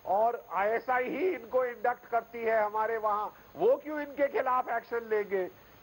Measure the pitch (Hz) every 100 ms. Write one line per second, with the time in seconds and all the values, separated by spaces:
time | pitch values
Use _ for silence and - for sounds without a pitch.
0 | - 190 226 233 - 170 202 226 240 254
1 | 254 262 370 277 226 254 254 233 240 247
2 | - 233 226 233 226 226 208 214 220 226
3 | 214 208 208 - - 135 190 277 294 302
4 | 294 277 277 440 262 254 254 233 - 233
5 | 226 214 202 190 180 - - -